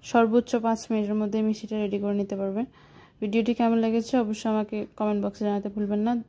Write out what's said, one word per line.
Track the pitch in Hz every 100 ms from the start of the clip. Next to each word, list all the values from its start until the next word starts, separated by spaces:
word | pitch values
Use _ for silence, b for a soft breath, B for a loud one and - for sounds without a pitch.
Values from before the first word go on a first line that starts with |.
সর্বোচ্চ | - 240 226 233 233 247
পাঁচ | 226 220 -
মিনিটের | 220 208 214
মধ্যে | 214 214 220
মিষ্টিটা | 214 208 214
রেডি | 208 202
করে | 202 202
নিতে | 196 196
পারবেন। | 196 196 254 B B B B _
ভিডিওটি | 214 220 226
কেমন | 233 233 226
লেগেছে | 226 226 220 262
অবশ্যই | 220 214 226
আমাকে | 214 214 214 208 -
কমেন্ট | 214 208
বক্সে | 202 202
জানাতে | 208 202 202
ভুলবেন | 202 208 208 220
না। | 240